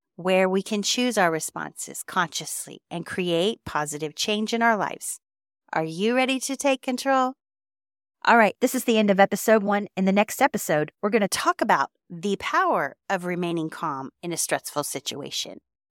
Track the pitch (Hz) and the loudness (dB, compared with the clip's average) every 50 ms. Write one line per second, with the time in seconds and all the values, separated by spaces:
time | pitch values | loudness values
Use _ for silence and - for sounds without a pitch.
0 | _ _ _ - 170 185 190 185 190 185 185 196 190 - 220 208 202 - - 247 | _ _ _ -6 -2 2 4 4 4 4 2 0 -2 -2 -2 -2 -2 -2 0 0
1 | 247 254 220 208 185 165 160 160 - - - - 76 - - - - - - - | 0 0 2 2 2 2 2 0 -4 -6 -8 -10 -10 -10 -10 -12 -12 -12 -12 -12
2 | - - - 190 175 - - - 160 - - - - 151 - - _ - 175 175 | -12 -6 -2 -2 -2 -2 -4 -8 -8 -8 -10 -10 -10 -12 -16 -18 _ -12 -10 -10
3 | 170 - - 202 180 180 170 165 180 214 226 - - - - 151 151 147 151 147 | -10 -8 -6 -4 -2 0 0 0 0 0 -2 -6 -8 -6 -6 -4 -4 -4 -6 -8
4 | 156 151 151 - - - 208 214 220 214 233 233 233 233 226 196 170 - - - | -8 -8 -6 -6 -4 -4 -2 -2 -2 -2 -2 2 2 2 2 2 0 -4 -6 -8
5 | - - - - _ _ _ _ _ _ _ _ _ _ - 160 160 160 160 170 | -10 -10 -10 -12 _ _ _ _ _ _ _ _ _ _ -4 -4 -4 -4 -4 -2
6 | 202 226 247 254 262 254 269 254 - - 269 - - 285 262 262 - 269 247 254 | 0 0 2 2 2 0 0 -2 -4 -4 -4 -2 0 0 0 0 -2 -4 -4 -2
7 | - 269 269 262 254 254 269 _ _ _ _ _ _ _ _ _ _ _ _ _ | 0 2 2 2 2 0 -2 _ _ _ _ _ _ _ _ _ _ _ _ _
8 | _ _ _ _ - - 220 233 220 190 - - - 262 - 254 - - 226 220 | _ _ _ _ 2 6 6 8 6 6 4 2 0 0 0 0 0 2 4 4
9 | 214 202 196 190 196 - 202 190 - 240 220 220 196 202 208 202 208 - _ - | 4 4 6 6 6 4 4 0 2 4 4 4 4 2 0 -2 -2 -4 _ 0
10 | 190 190 190 202 220 - - - 262 277 - 208 - - 165 151 151 151 - _ | 2 4 4 4 4 2 2 2 2 2 2 0 -2 0 0 0 0 -2 -4 _
11 | - 208 202 220 208 185 - - - 330 359 - 285 208 185 147 135 - _ _ | -2 0 2 2 2 0 -2 0 0 0 0 2 2 2 2 2 2 -2 _ _
12 | _ - 180 170 160 208 196 196 - - - 339 381 349 269 185 151 135 - - | _ -16 -12 -6 -4 -2 -2 -2 -4 -2 0 0 2 2 2 0 0 -2 -6 -10
13 | _ - 196 180 175 180 180 175 175 170 170 170 156 160 - - 170 160 143 135 | _ -4 -4 -4 -4 -4 -4 -2 -2 -2 -2 -2 -4 -4 -6 -6 -6 -6 -6 -6
14 | 135 139 - _ - 175 170 160 - - 156 139 - - - 147 143 - - 135 | -8 -12 -12 _ -8 -6 -4 -4 -2 -2 -2 -4 -4 -4 -6 -6 -4 -4 -6 -8
15 | - - 120 139 143 143 - - - - - - - _ _ _ _ _ | -8 -8 -8 -8 -10 -8 -8 -8 -8 -8 -12 -18 -20 _ _ _ _ _